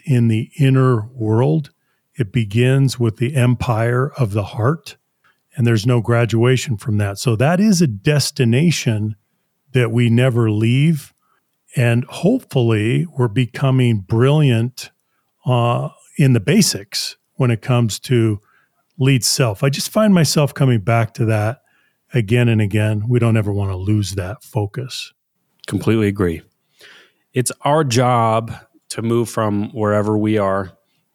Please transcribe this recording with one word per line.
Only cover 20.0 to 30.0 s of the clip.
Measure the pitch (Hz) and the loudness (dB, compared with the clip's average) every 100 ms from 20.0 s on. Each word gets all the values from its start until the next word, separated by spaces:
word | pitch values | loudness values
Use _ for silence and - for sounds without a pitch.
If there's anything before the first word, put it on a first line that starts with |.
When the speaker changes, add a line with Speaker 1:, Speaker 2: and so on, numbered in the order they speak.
| 214 | 4
Speaker 1:
myself | 180 143 160 139 | 4 2 2 0
coming | - 135 117 | 0 0 2
back | 95 117 113 | 0 0 -2
to | - 110 | -2 -2
that | 107 107 131 _ _ _ _ _ | 0 -2 -6 _ _ _ _ _
again | 123 101 123 120 | -4 0 2 2
and | 110 | 2
again. | 104 107 107 107 110 | 0 0 0 -2 0
We | 123 | 0
don't | 117 113 | 2 0
ever | 104 | 0
wanna | 101 98 92 | -4 -4 -4
lose | 98 107 90 95 | -2 0 -2 -6
that | 90 - | -8 -12
focus. | - 107 101 127 127 - - _ _ _ _ _ - | -8 -6 -6 -8 -12 -12 -14 _ _ _ _ _ -8
Speaker 2:
Completely | 101 107 113 104 | -4 0 0 0
agree. | 101 90 80 - _ _ _ - - _ _ _ | 0 -4 -4 -12 _ _ _ -20 -20 _ _ _
It's | 131 123 - | -6 -4 -4
our | 143 156 | 0 0
job | 143 117 123 120 113 113 113 - _ _ _ | 2 2 2 2 2 0 -4 -14 _ _ _
to | - | -8
move | 113 117 113 | -2 -2 -2
from | - 107 104 107 | -4 -2 -2 -6
wherever | 110 104 104 | -4 0 0